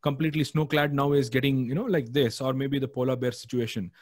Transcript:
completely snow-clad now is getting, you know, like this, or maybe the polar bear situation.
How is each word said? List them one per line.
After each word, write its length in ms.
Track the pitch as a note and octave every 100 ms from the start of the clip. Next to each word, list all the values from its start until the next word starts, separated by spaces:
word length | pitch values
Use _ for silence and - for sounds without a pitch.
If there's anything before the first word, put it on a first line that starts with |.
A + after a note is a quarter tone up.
completely 400 | D3+ C#3 D#3+ D3+
snow-clad 500 | C#3 D#3 D3+ D3+ D3
now 180 | C#3+ C#3+
is 160 | C#3+ A#2
getting, 380 | B2+ C#3 C3+ A#2+
you 80 |
know, 100 | D3
like 280 | B3 F3 A#2+
this, 280 | C3+ A#2+ -
or 140 | C3
maybe 240 | C3 C#3 C#3
the 100 | C3
polar 260 | - B2+
bear 160 | B2 B2
situation. 600 | A#2+ - B2 A#2 A2+ F2+ _